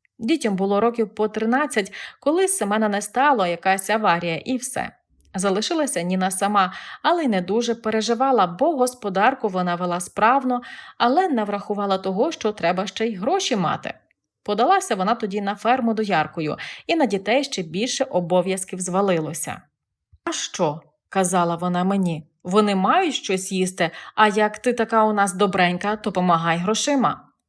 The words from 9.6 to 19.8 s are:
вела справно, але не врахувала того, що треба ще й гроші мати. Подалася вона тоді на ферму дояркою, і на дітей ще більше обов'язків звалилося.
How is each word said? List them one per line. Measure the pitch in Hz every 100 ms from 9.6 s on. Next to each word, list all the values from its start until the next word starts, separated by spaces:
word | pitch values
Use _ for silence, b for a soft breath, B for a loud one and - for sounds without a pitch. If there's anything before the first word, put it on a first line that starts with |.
| 180 175
вела | 180 175
справно, | 180 - 214 269 254 247 247 B B B
але | 240 294 381
не | 240
врахувала | 208 196 - 202 202 190
того, | 190 190 302
що | 320 220
треба | 208 165 180 208
ще | - 226
й | 196
гроші | 214 381 - 220
мати. | 160 - - - _ _ _ _
Подалася | - 208 269 392 370 202
вона | 185 233
тоді | 214 208
на | 196 202
ферму | 220 262 233
дояркою, | 214 208 170 151 - 151 147 B B B
і | 330
на | 254
дітей | 190 196 254
ще | 269 -
більше | 165 170 247 -
обов'язків | 262 185 170 180 180 185 - 185
звалилося. | 180 180 202 170 156 165 143 - _ _